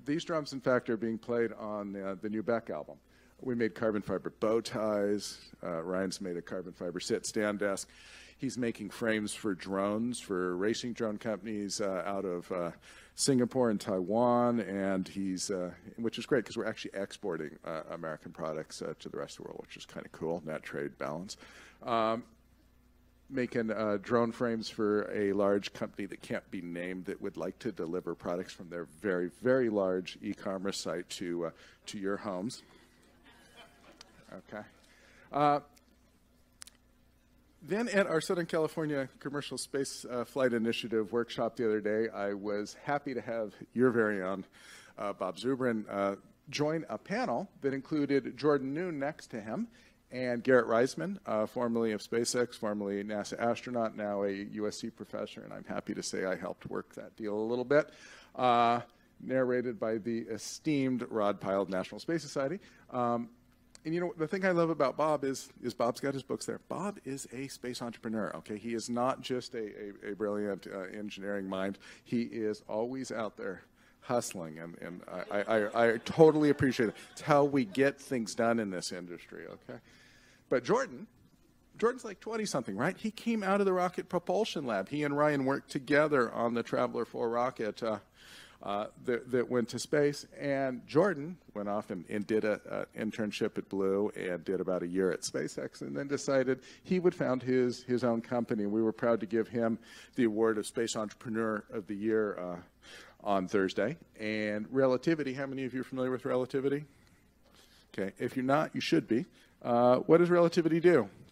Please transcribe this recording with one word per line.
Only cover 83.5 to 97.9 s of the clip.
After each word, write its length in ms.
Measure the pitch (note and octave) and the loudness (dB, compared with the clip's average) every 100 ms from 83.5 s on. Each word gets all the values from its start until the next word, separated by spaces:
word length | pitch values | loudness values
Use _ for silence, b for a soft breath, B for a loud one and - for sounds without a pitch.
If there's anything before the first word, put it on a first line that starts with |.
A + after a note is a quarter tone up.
| G3+ | 4
of 80 | G3 | 4
the 60 | |
Rocket 360 | F#3 F3+ F3 - | 4 2 -2 -2
Propulsion 560 | F3+ - F#3 A3 - | -2 0 0 0 -2
Lab. 240 | C3 G2+ G2 | 0 0 0
He 140 | D3 | -2
and 160 | D3 C#3+ | 0 4
Ryan 260 | D3+ C#3+ | 4 4
worked 280 | C3 C3+ - | 2 0 -2
together 600 | D3+ B2+ C#3+ D#3 D3 A2+ | -6 4 6 6 6 4
on 220 | A2 A#2 | 2 0
the 80 | A#2 | 0
Traveler 420 | A#2 B2+ B2 A#2+ | 0 0 0 0
four 240 | A2+ B2 A#2+ | -4 -2 -2
rocket, 540 | A#2 B2 - A2 - | 0 0 -2 -6 -2
uh, 160 | A2+ G#2 - B B B B B | -2 -2 -6 B B B B B
uh, 240 | - G2+ G#2+ - B2 | -4 -4 -4 -6 -2
that, 220 | A#2 - | -2 0
that 180 | B2+ A2+ | 0 2
went 180 | B2 A2+ | 0 0
to 100 | A#2+ | -4
space. 440 | - D3+ D3 C#3+ - - | 0 4 4 2 -8 -8
And 480 | C#3+ C#3 C3+ B2+ - | -2 0 -2 -4 0
Jordan 500 | B2+ G3 D#3 D3+ F#3 - | 4 4 2 -6 -10 -12
went 160 | G#2 G2+ | -6 -2
off 220 | G#2 - | -2 -4
and, 140 | F#2 D#2+ | -8 -4
and 160 | G#2+ | -4
did 200 | G2 A2 | 2 2
a, 420 | G#2+ G2+ - G2+ G2 | 4 0 -2 -6 -6
a 20 | - | -4
internship 640 | A2 G#2+ G#2+ - G#2+ - | -4 -2 -4 0 -2 -2
at 100 | - | -4
Blue 420 | F#2+ F#2+ G2 G#2 | 0 2 4 2
and 340 | G2 F#2 F2 | -2 -4 -4
did 160 | D#2+ F#2 | -2 0
about 240 | F2+ F2+ | 0 0
a 20 | F2 | 0
year 240 | F#2 F#2 | 2 2
at 120 | - | 2
SpaceX 580 | - - D#3 - C3+ - | -2 -4 -4 -6 -8 -8
and 160 | C#3+ C#3+ | -8 -6
then 100 | C#3 | -4
decided 540 | C#3 - C3+ B2+ B2+ B B | -2 2 2 4 0 B B
he 160 | - F#3 | 0 4
would 140 | F3 | 4
found 280 | - C3 B2+ | 2 0 0
his, 400 | A#2+ B2+ B2 A#2 | 2 4 4 0
his 220 | - | -2